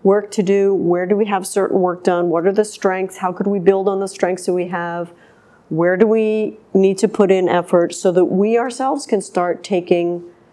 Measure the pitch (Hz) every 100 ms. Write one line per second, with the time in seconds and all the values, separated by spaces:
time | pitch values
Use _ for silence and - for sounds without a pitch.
0 | 190 202 202 - 185 196 196 190 170 175
1 | 180 202 214 202 185 - 190 202 180 180
2 | 185 175 175 165 170 196 208 - 196 185
3 | 190 - 185 180 202 202 175 196 196 190
4 | 196 - 180 180 185 180 175 175 175 175
5 | 170 - _ _ _ _ _ 160 175 185
6 | 214 220 220 214 214 - _ 190 190 190
7 | 220 - 202 190 180 175 175 180 170 -
8 | 196 180 180 185 208 233 254 247 262 285
9 | - 208 185 - 175 170 - 190 175 175
10 | 175 175 175 - _